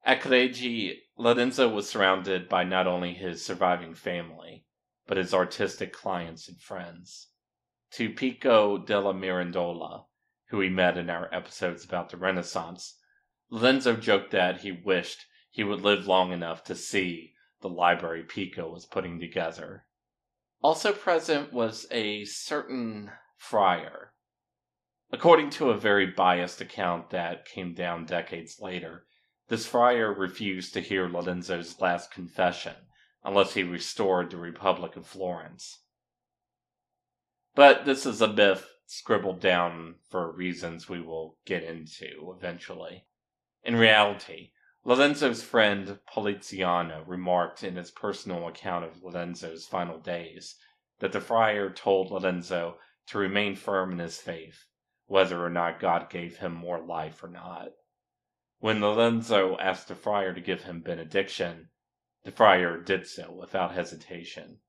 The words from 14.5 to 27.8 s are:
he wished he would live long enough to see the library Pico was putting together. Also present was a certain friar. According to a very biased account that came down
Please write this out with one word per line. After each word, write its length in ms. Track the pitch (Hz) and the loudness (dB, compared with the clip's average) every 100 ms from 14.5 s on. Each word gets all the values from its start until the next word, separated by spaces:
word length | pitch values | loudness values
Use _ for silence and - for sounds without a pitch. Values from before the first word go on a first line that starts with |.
| 90 | 0
he 100 | 101 | -8
wished 540 | 87 98 90 85 - - _ _ | -8 0 0 0 -14 -20 _ _
he 120 | - | -6
would 180 | 101 101 | -4 0
live 260 | 101 98 95 | 2 2 4
long 240 | 92 92 | 2 2
enough 320 | 90 85 82 | -2 -6 -10
to 120 | - 87 | -10 -12
see 580 | - 101 92 82 80 _ _ _ | -4 -2 -2 -6 -14 _ _ _
the 80 | 98 | -12
library 540 | 87 87 87 85 82 | 2 2 4 0 -8
Pico 480 | 82 - 92 - 82 | -8 -10 -8 -8 -12
was 140 | 87 - | -12 -8
putting 340 | 95 87 85 | -8 -6 -10
together. 680 | 85 92 82 - 78 95 _ _ _ _ _ _ _ _ | -8 -4 -6 -8 -16 -18 _ _ _ _ _ _ _ _
Also 320 | 147 165 214 | 0 2 0
present 580 | 208 - 165 160 147 139 | 0 2 0 2 0 0
was 340 | 123 113 110 - | -2 -2 -4 -6
a 340 | 120 107 104 101 | -4 -2 -4 -8
certain 840 | - - 147 - 131 113 107 101 - _ _ | -12 -6 -6 -4 -6 -6 -8 -14 -18 _ _
friar. 800 | - 107 95 85 78 - - _ _ _ _ _ _ _ _ _ _ | -2 4 4 4 -2 -16 -20 _ _ _ _ _ _ _ _ _ _
According 380 | - 170 160 143 | 2 8 8 8
to 200 | - 139 | 0 0
a 60 | 104 | 2
very 280 | 107 101 90 | 4 4 4
biased 560 | 92 90 90 87 - | 4 4 4 0 -6
account 480 | 90 - 92 85 82 | -12 -4 -2 -2 -4
that 360 | 92 85 87 - | -6 -6 -8 -12
came 280 | - 90 | -10 -10
down 320 | 85 | -6